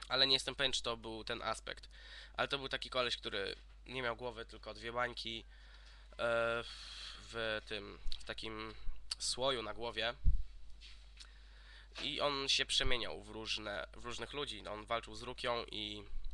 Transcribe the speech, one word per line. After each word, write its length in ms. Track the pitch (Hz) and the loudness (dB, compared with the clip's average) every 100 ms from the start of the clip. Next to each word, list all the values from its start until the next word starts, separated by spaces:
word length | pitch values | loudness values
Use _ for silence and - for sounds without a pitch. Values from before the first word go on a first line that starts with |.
| - | 0
ale 180 | 131 135 | 4 6
nie 80 | |
jestem 200 | 135 - | 6 2
pewien, 180 | 127 131 | 0 2
czy 100 | - | 2
to 140 | 123 113 | 0 -2
był 280 | 117 110 | -4 -6
ten 180 | 107 117 | -4 -2
aspekt. 460 | 107 110 - - - - - - - | 0 -2 -4 -8 -12 -16 -14 -14 -6
Ale 140 | - 127 | 0 2
to 100 | 139 | 0
był 100 | 135 | -2
taki 220 | 131 123 | -4 0
koleś, 260 | 131 120 - | 2 2 0
który 400 | 123 107 98 - - - - | -2 -2 -2 -4 -10 -16 -6
nie 160 | 127 | -2
miał 140 | 120 117 | 0 -2
głowy, 300 | 123 110 113 | -4 -6 -10
tylko 280 | 110 110 | -10 -10
dwie 180 | 107 117 | -8 -4
bańki, 520 | 117 123 117 113 113 - - - - - - - | 0 0 0 -4 -6 -8 -16 -18 -18 -18 -18 -14
e, 520 | - 117 117 117 117 113 - - - - - - | 0 4 4 4 2 -2 -10 -10 -10 -10 -10 -8
w 300 | 113 113 107 - | -2 0 0 -2
tym, 320 | 107 101 87 - - | -6 -6 2 4 4
w 40 | |
takim 500 | - 110 113 110 110 - - - - - | 2 -4 -4 -4 -6 0 0 0 -2 -4
słoju 440 | - - 131 127 | -2 2 2 2
na 120 | 107 | -2
głowie. 400 | 107 117 107 117 117 - - - - - - - - - - - - - - - - - - | -2 -2 0 0 8 10 10 6 -2 -10 -10 -12 -14 -14 -14 -14 -16 -16 -16 -16 -16 -14 -4
I 180 | 139 147 | -2 2
on 280 | 143 139 135 | 2 4 4
się 180 | - 135 | 4 6
przemieniał 560 | - 131 123 101 82 | 6 8 6 4 -4
w 80 | 104 | -6
różne, 580 | 107 107 - 107 98 - | -6 -2 -2 -2 -4 -6
w 120 | - | -6
różnych 280 | 117 110 117 | -6 -4 -4
ludzi. 300 | 143 139 107 | -4 -4 -6
No, 100 | 92 | -6
on 140 | 107 113 | -6 -2
walczył 280 | 117 110 | -2 -2
z 80 | 107 | -8
Rukią 420 | 120 123 127 120 | -8 0 2 2
i 400 | 95 107 104 104 101 - - | 0 -4 -4 -6 0 0 2